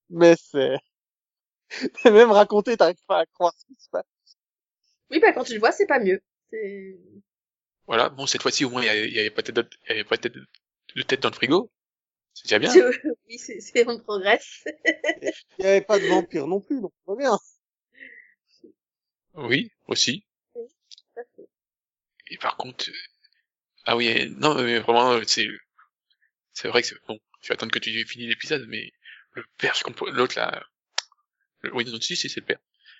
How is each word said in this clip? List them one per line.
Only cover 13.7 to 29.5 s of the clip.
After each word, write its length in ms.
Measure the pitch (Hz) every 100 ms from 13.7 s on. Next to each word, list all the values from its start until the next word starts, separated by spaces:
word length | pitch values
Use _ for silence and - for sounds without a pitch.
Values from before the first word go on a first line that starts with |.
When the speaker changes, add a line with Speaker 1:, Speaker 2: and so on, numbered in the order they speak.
| 240 240
Speaker 2:
on 120 | 226
progresse. 680 | 220 202 196 277 - - 302 - 320
<laughs> 720 | - 302 311 - - _ -
Speaker 1:
Il 80 | 190
y 20 |
avait 140 | 196
pas 160 | - 202
de 60 | 180
vampire 400 | 185 175 156 143
non 120 | 202
plus, 200 | - 269
donc 100 | 185 _ 180
tout 80 |
va 40 | 226
bien. 220 | 269 196 _ _ _ _ _ _ - - _ _ _ _ - _ _ _ _ _ _ 156
Speaker 3:
Oui, 360 | 120 143 226 _ -
aussi. 380 | 117 - 165 _ _ _ -
Speaker 2:
Oui, 120 | - _ _ - _ 466
tout 40 |
à 40 | 480 -
fait. 120 | - _ _ _ _ _ _ _ -
Speaker 3:
Et 80 | -
par 180 | - -
contre, 320 | 127 - -
euh, 40 | - - _ _ _ _ _ _ _ -
ah 100 | 117
oui, 120 | 117
euh, 200 | 123 - 135
non, 180 | 147 139
mais 240 | 120 117
vraiment, 320 | 113 117 127
euh, 80 | 117 107
c'est, 220 | 117 107 107 _ _ _ _ _ _ _ _ _
c'est 140 | - 113
vrai 140 | 120
que 60 | -
c'est, 60 | - -
bon, 120 | 110 _ _
je 60 | -
vais 40 | 120
attendre 160 | 113
que 80 | 113
tu 100 | 113
aies 160 | 110 113
fini 220 | 120 117
l'épisode, 380 | 113 - 147 110
mais 220 | 110 - _ - - _
le 100 | 120 -